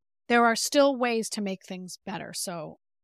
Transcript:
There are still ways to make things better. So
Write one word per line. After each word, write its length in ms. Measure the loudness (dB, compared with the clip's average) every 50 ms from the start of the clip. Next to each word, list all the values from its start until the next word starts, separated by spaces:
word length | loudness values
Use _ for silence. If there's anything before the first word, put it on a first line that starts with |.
| _ _ _ _ _
There 180 | 2 4 4 6
are 100 | 4 4
still 400 | 2 -2 2 4 6 6 6 4
ways 340 | 2 0 0 0 -2 -2 -4
to 100 | -6 -6
make 220 | -4 -6 -6 -8 -10
things 360 | -12 -12 -12 -12 -14 -16 -14 _
better. 300 | -10 -10 -8 -10 -10 -8
So 460 | -8 -8 -8 -8 -8 -10 -12 -14 -18 _ _ _ _